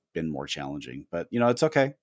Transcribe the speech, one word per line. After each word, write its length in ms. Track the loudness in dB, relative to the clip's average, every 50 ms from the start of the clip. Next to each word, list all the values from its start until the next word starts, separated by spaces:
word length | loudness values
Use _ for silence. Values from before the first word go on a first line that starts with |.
| _ _ _
been 180 | -4 -4 -4
more 160 | -4 -6 -6
challenging, 600 | -6 -6 -8 -6 -8 -8 -10 -10 -10 -12 -14 -10 -6
but, 160 | -6 -6 -4 -2
you 100 | 0 2
know, 80 | 4 4
it's 140 | 4 4 2
okay. 320 | 2 4 4 2 2 0 _